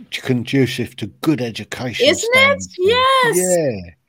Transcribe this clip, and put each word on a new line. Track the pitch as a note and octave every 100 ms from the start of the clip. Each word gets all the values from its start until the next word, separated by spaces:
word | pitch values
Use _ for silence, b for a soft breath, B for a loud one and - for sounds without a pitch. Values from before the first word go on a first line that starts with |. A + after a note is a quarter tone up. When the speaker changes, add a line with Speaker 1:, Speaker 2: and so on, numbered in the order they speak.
| -
Speaker 1:
conducive | - - B2 G#2+ C#3 A#2 - A2 -
to | G2+
good | - D#3+ C3
education | A#2+ G#2+ G#2+ - B3+ G#3+ C4
Speaker 2:
Isn't | E4+
it? | A4+ B4+ C#5 C#5+
Speaker 1:
standards. | - -
Speaker 2:
Yes. | F#4 B4 C5 C5+ A#4+ F4
Speaker 1:
Yeah. | - F4 C4+ G2+ E2+ -